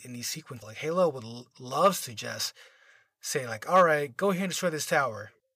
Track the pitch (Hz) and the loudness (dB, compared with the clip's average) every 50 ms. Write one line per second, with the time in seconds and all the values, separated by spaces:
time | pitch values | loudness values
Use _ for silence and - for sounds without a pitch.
0 | - 127 123 120 117 - - 156 - - 135 117 107 110 110 - 151 156 165 185 | -14 -14 -12 -8 -8 -8 -8 -8 -10 -12 -14 -14 -14 -14 -12 -8 -4 -2 2 2
1 | 185 165 135 131 110 113 117 120 123 _ _ - 127 123 131 147 175 202 180 - | 2 2 0 -2 -8 -12 -12 -14 -16 _ _ -16 -10 -4 2 4 6 6 4 2
2 | - - 110 101 120 117 110 110 - - - - - - _ _ _ _ - _ | -4 -8 -10 -8 -8 -8 -6 -6 -6 -6 -8 -10 -20 -20 _ _ _ _ -20 _
3 | _ _ _ _ - - - 147 127 117 113 107 - - 175 190 180 165 156 147 | _ _ _ _ -6 -4 -2 -2 -2 -4 -8 -8 0 4 6 8 8 8 6 4
4 | 147 139 120 - 185 202 190 170 202 185 160 - 185 175 156 147 - - 180 147 | 0 -2 -4 -2 0 0 0 0 -2 -4 -2 -2 -2 -2 -2 -2 -2 2 2 2
5 | 139 123 107 104 101 - - _ _ _ _ | 2 0 -2 -6 -12 -14 -18 _ _ _ _